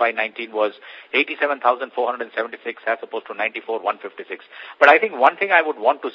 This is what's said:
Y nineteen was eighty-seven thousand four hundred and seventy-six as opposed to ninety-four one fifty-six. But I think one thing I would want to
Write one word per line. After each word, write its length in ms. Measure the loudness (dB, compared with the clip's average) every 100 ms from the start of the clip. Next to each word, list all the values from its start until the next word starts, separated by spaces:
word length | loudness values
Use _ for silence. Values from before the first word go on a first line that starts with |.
Y 120 | -2
nineteen 400 | -2 -6 -6 -8
was 200 | -2 -2 -2 -20 -20 -4
eighty-seven 460 | -2 -2 -2 -2 0
thousand 320 | 2 0 -2
four 160 | -4 -2
hundred 180 | -2 -6
and 60 |
seventy-six 460 | -6 -6 -8 -10 -8 -4
as 120 | -4
opposed 240 | -4 -10 -8
to 80 |
ninety-four 460 | -6 -6 -6 -6 -4
one 180 | -4 -4
fifty-six. 460 | -8 -14 -14 -14 -16 -20 -8 4
But 100 | 6
I 120 | 6
think 140 | 4
one 220 | 2 2 2
thing 140 | 2
I 100 | 2
would 160 | 2 0
want 220 | 0 0
to 80 | -4